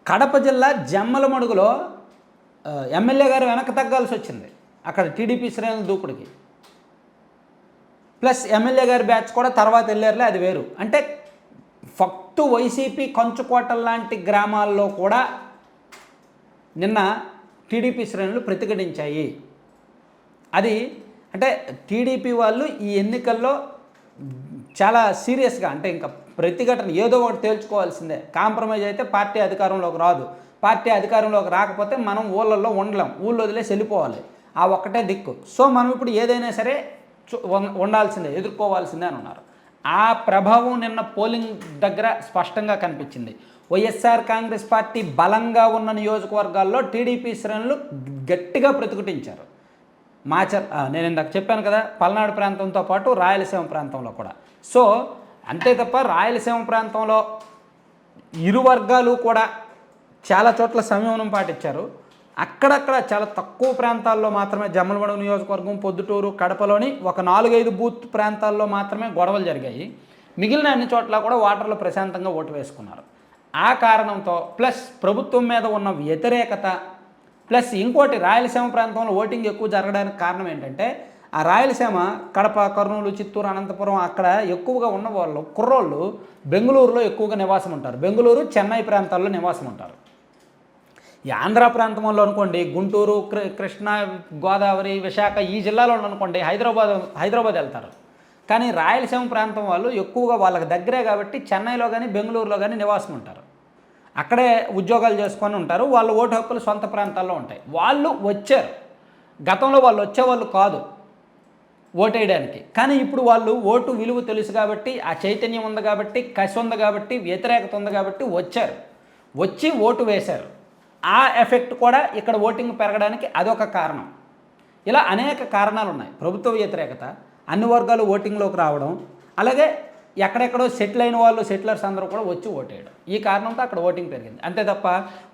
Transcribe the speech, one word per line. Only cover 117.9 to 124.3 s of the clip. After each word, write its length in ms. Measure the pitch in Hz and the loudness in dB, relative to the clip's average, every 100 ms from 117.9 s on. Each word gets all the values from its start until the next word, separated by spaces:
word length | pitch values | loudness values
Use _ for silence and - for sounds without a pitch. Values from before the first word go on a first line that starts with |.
కాబట్టి 340 | 202 196 196 262 175 | -2 -4 -4 -4 -4
వచ్చారు, 360 | 180 240 190 - - _ _ _ _ | -4 -2 -4 -6 -18 _ _ _ _
వచ్చి 360 | 131 190 - 311 277 220 | -4 -4 -2 -2 2 2
ఓటు 160 | 233 233 | 2 0
వేశారు. 380 | 202 - 139 - - _ _ _ - | 0 -2 -6 -8 -20 _ _ _ -8
ఆ 160 | 165 220 269 233 | 2 4 4 4
ఎఫెక్ట్ 300 | 226 247 247 247 | 4 4 0 2
కూడా 160 | 240 262 294 214 | 4 4 2 -4
ఇక్కడ 160 | 220 220 | -2 0
ఓటింగ్ 380 | 262 220 240 233 | 0 0 -4 -2
పెరగడానికి 460 | 208 208 208 233 - 156 | -2 0 0 -2 -4 0
అదొక 240 | 190 226 214 190 | 0 0 -2 -2
కారణం. 280 | 160 147 - - _ | -4 -6 -12 -20 _